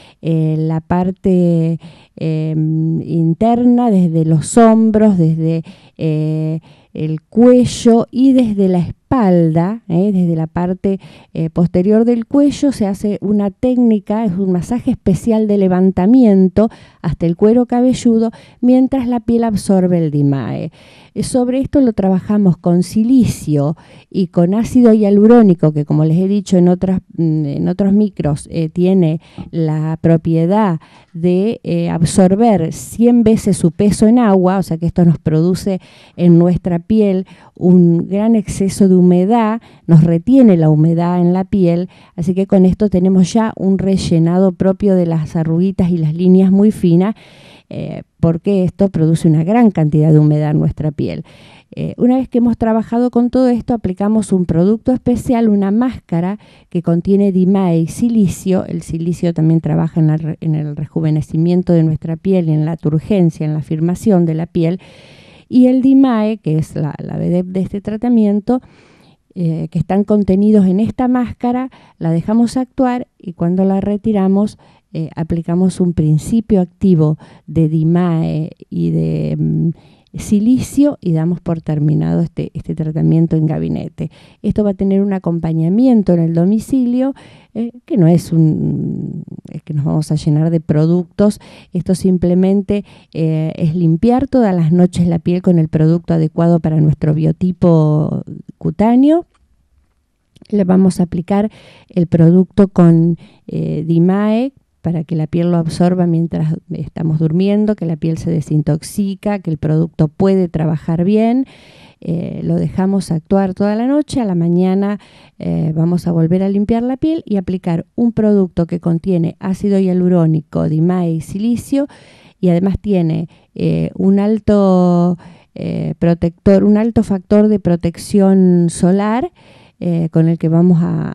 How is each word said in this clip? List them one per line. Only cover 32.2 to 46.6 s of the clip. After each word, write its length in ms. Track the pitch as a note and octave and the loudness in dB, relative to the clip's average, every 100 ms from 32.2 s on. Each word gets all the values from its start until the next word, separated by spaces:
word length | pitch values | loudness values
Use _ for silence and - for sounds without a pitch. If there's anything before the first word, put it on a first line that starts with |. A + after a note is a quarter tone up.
| F#3 G3 A#3 G3 E3 | 2 4 2 2 -2
cien 520 | D#3+ - - A#3 A#3+ | -8 -14 0 2 4
veces 320 | A3 A3 A3 F#3 | 4 2 0 0
su 160 | E3+ | 0
peso 340 | - G#3 - G#3+ | 0 0 2 4
en 120 | B3 | 4
agua, 400 | A#3 F#3+ F3+ G3 | 4 2 2 0
o 40 | |
sea 140 | F3+ E3 | -2 -4
que 100 | E3+ | -4
esto 180 | - | 2
nos 140 | E3+ D#3 | 2 2
produce 640 | - D#3 E3+ F#3 - F#3 - - - - | 0 0 0 -2 -4 -6 -10 -20 -20 0
en 220 | F3 E3+ | 4 4
nuestra 400 | F3 F3 - E3+ | 4 0 -2 -6
piel 480 | E3+ A3 G#3 F#3 F#3+ - - - | -2 0 2 0 -6 -14 -20 -4
un 500 | F3+ F3+ F3 E3+ - | 2 4 4 2 -2
gran 300 | G3 A3 A3+ | -2 0 0
exceso 520 | G3+ - G3 - G3 | -2 -4 -4 0 2
de 60 | |
humedad, 680 | F#3 F3+ F3+ F#3 A#3 G#3+ A3+ - - - | 4 4 4 2 0 0 -4 -10 -14 2
nos 180 | E3 | 4
retiene 520 | E3 E3+ E3 C4+ A#3+ F3+ | 4 0 2 4 6 6
la 140 | D#3 | 4
humedad 500 | D3+ D#3 E3+ F3 F3+ | 2 2 0 -2 0
en 120 | F3 | 0
la 120 | F3+ | 0
piel, 440 | F#3+ G#3 F3 E3+ F#3 - - | -2 0 0 0 -4 -12 -18
así 200 | - E3 | -8 -4
que 120 | F#3 F#3+ | -2 2
con 180 | G3+ | 4
esto 240 | F#3 F3 G#3+ | 4 2 0
tenemos 440 | F#3 F#3 F#3+ F3+ | 0 2 2 2
ya 200 | A#3 A3 - | 0 -2 -2
un 220 | F#3+ F#3+ | -2 -2
rellenado 760 | F#3+ F#3+ - E3 E3 F3+ F#3+ | 0 -2 0 0 2 2 0
propio 420 | F3 F#3 F#3+ G3+ | 0 -2 0 0
de 120 | F#3 E3+ | 0 0
las 280 | D#3+ D3+ | -2 -4
arruguitas 560 | F3 D#3+ E3 F#3+ F#3 F3+ | -4 -2 0 -2 -2 -2
y 80 | F3+ | 0
las 160 | D#3 | -2
líneas 380 | D#3+ F3+ F#3 F#3+ | 0 2 4 4
muy 180 | F#3+ | 4